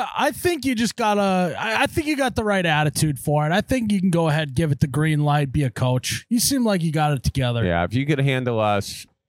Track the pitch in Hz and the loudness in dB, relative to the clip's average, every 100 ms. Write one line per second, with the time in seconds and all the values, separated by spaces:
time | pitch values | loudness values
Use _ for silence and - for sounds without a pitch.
0 | 220 - 269 - 359 339 262 226 233 - | -4 -2 -2 0 -2 -2 -2 -2 -2 0
1 | 214 208 196 185 180 - 214 220 269 - | 0 2 2 2 0 -2 -4 0 0 0
2 | 294 285 262 220 214 196 175 151 151 - | -2 0 0 0 0 0 2 2 2 0
3 | 156 135 - 147 151 185 202 262 220 202 | 0 0 -2 0 2 0 0 -2 0 0
4 | 185 170 160 147 151 127 165 143 151 127 | 2 2 2 0 -2 -2 0 0 0 0
5 | 156 151 147 147 139 147 135 - 127 127 | 0 2 2 2 0 0 -2 0 0 0
6 | - 113 - 240 - 277 233 196 160 151 | -2 -8 -2 0 0 0 2 0 0 0
7 | 151 139 - - 123 117 92 85 87 113 | 0 0 -2 0 0 0 2 2 2 0
8 | 143 143 139 127 123 113 107 101 - - | 0 0 2 0 0 0 2 2 -2 -8
9 | - _ | -16 _